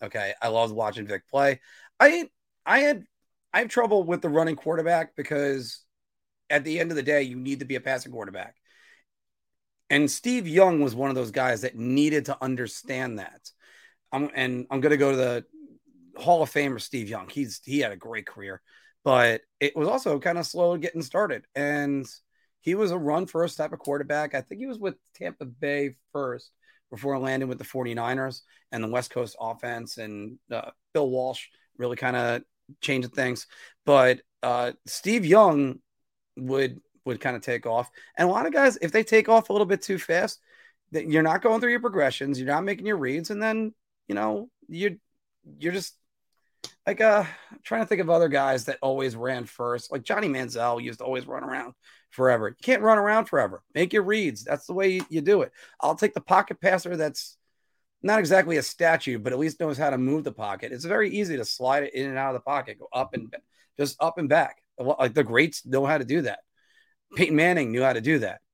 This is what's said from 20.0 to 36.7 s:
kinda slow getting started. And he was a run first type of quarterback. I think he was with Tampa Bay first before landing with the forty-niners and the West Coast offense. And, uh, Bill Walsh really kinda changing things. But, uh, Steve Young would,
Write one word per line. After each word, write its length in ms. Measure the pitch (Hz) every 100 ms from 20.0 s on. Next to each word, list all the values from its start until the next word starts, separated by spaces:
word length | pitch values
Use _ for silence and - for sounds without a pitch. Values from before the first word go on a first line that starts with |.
| 214 147
kinda 260 | 175 170
slow 320 | 165 175 175 175
getting 260 | 156 165
started. 440 | 135 180 208 117 -
And 520 | 139 143 147 143 139 131 - _ _ _ _
he 160 | 165 190
was 160 | 202
a 60 | 175
run 280 | 147 156 190
first 300 | 165 170 -
type 160 | 151
of 80 | 135
quarterback. 540 | - 143 143 147 151 135
I 40 |
think 180 | - 196
he 60 | 269
was 120 | 233
with 160 | 196 - _
Tampa 320 | _ 175 - 135
Bay 500 | 120 143 143 143 127 _
first 400 | 143 135 123 - _ _ _ _
before 280 | 110 139 135
landing 300 | 131 131 131
with 80 | 127
the 80 |
forty-niners 760 | 120 131 123 117 117 131 131 123 _ _ _
and 140 | 120
the 40 | 110
West 220 | 123 123
Coast 240 | 123 113 -
offense. 560 | 113 113 120 117 117 -
And, 420 | 107 104 107 123 _
uh, 220 | 117 123 _ _
Bill 160 | 160 139
Walsh 380 | 127 127 127 - _ _ -
really 180 | 123 120
kinda 480 | 127 123 120 120 - _ _ -
changing 280 | - 135 123
things. 340 | - 127 123 - - - _ -
But, 340 | 139 127 123 _ _
uh, 300 | 127 123 123 - -
Steve 380 | - 196 233
Young 560 | 165 202 202 147 135 - _ _ _ _ _ -
would, 460 | 127 135 135